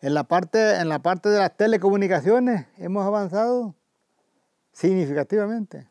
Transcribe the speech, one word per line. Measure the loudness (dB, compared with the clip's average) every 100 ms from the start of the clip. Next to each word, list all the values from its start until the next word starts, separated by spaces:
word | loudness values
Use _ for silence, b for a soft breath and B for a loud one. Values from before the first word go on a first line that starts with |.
En | -2
la | -2 0
parte, | -2 0 0 2 2
en | 0
la | -2
parte | -2 -2 0
de | 2
las | 0 _
telecomunicaciones | 0 2 2 2 2 0 2 2 2 -2 -4 _
hemos | -6 -4 -2
avanzado | -2 -2 -2 -2 -2 -4 -12 _ _ _ _ _ _ _ _ _
significativamente. | -4 0 0 0 -2 -2 -2 -2 -4 -8 -14 -20